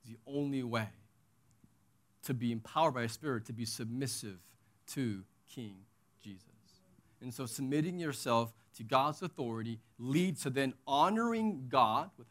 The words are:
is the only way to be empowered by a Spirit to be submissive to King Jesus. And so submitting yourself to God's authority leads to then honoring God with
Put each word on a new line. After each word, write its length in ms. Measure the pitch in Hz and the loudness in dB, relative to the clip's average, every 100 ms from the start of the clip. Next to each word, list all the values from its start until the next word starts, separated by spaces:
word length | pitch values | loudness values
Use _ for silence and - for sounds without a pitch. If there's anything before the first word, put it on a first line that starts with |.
is 80 | 107 | -20
the 80 | 113 - | -18 -6
only 340 | 143 143 135 | -2 0 -2
way 280 | 123 113 107 - - _ _ _ _ _ - _ _ _ _ _ | 0 -2 -2 -8 -20 _ _ _ _ _ -20 _ _ _ _ _
to 120 | - 127 | -6 -2
be 160 | 117 | -2
empowered 420 | 113 - 156 165 | -2 -4 2 2
by 80 | 127 | 2
a 80 | 117 | -2
Spirit 360 | - 156 120 - | -4 -4 -4 -4
to 80 | |
be 120 | 113 113 | -8 -6
submissive 720 | - 113 123 135 - 107 92 - - _ _ - | -6 -6 -4 -4 -6 -10 -12 -18 -20 _ _ -10
to 340 | 147 123 98 95 _ - | -4 -4 -4 -10 _ -18
King 280 | - 110 95 104 _ _ _ | -14 -14 -14 -20 _ _ _
Jesus. 220 | 107 95 - - _ - _ - _ _ | -18 -18 -20 -20 _ -20 _ -20 _ _
And 140 | 127 | -10
so 140 | 120 127 | -8 -6
submitting 520 | - 135 147 160 180 | -4 0 0 0 -2
yourself 540 | 160 139 131 117 117 - _ - | -4 -4 2 4 2 -4 _ -16
to 80 | |
God's 400 | 110 131 143 147 | 2 4 4 0
authority 560 | 175 - 120 113 113 113 - - | -6 -6 -4 -4 -6 -8 -12 -10
leads 460 | 123 151 185 147 | 0 4 4 0
to 80 | 143 | -2
then 240 | 131 135 - - | 0 0 -2 0
honoring 800 | 139 170 220 233 226 220 156 127 | 4 6 4 2 2 0 -2 2
God 440 | 131 113 120 190 - | 6 6 6 0 -8
with 120 | 117 | -18